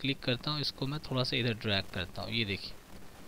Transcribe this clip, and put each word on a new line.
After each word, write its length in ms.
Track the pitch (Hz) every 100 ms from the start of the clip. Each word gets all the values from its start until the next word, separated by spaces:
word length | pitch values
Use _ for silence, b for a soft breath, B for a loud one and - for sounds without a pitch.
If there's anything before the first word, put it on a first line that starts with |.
click 180 | 131 135
करता 320 | - 120 -
हूँ, 100 | 151
इसको 260 | 135 - 135
मैं 120 | 147
थोड़ा 220 | - 131
सा 140 | 127 135
इधर 160 | 120 110
drag 380 | 113 98 98
करता 280 | - 87 -
हूँ, 100 | 92
ये 140 | 113 107
देखिए, 280 | 95 - - - - - -